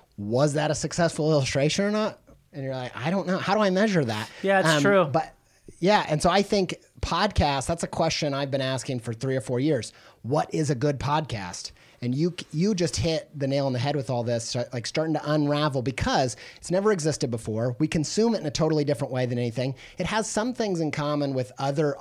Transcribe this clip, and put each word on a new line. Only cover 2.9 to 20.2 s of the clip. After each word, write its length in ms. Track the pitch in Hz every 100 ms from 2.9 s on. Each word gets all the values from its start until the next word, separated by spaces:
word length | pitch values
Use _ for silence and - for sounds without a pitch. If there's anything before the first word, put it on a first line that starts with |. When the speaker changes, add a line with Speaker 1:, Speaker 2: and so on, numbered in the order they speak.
| -
Speaker 1:
"I 140 | 143
don't 160 | 196 175
know. 140 | 185
How 160 | 131 208
do 60 |
I 100 | 202
measure 340 | 185 214 185 123
that?" 240 | 107 110 -
Speaker 2:
Yeah, 160 | 190 196
it's 100 | 170
Speaker 1:
Um, 120 | 151
Speaker 2:
true. 220 | 170 196 156
Speaker 1:
but 220 | 151 - - _ _ - -
yeah, 260 | 175 208 156
and 140 | 151
so 80 | 175
I 140 | 185
think 320 | 202 208 180 - - -
podcasts, 640 | - 170 202 - 151 139 -
that's 160 | 170
a 60 | 180
question 440 | - 165 - 151 139
I've 160 | 143
been 100 | 135
asking 380 | 131 131 - 123
for 120 | 123
three 240 | 113 135 131
or 60 |
four 180 | 127 123
years. 320 | 147 135 - - - -
What 320 | 113 143 -
is 160 | 160 147
a 60 | 127
good 240 | 147 135
podcast? 720 | 120 151 143 110 90 - - - - -
And 120 | 123
you, 220 | 131 175 170 -
you 240 | 151 196 190
just 220 | 170 -
hit 320 | 165 160 -
the 140 | 147 135
nail 180 | 139 139
on 60 |
the 80 | 123
head 160 | 139 147
with 140 | 135
all 140 | 123
this, 200 | 117 117
start, 300 | - 123 120
like, 120 | 117 107
starting 280 | 156 160
to 80 | 147 147
unravel 500 | 151 143 147 151 135
because 540 | 120 - 196 220 131 - - -
it's 120 | -
never 220 | 175 208
existed 400 | 196 151 135 139
before. 460 | 117 - 110 123 123
We 80 | 156
consume 480 | 170 143 - 226 208
it 60 |
in 40 | 147
a 60 |
totally 320 | - 156 156
different 300 | 143 143 135
way 120 | 127 123
than 120 | 120
anything. 360 | 120 120 127 131 - -
It 80 | 170
has 220 | 214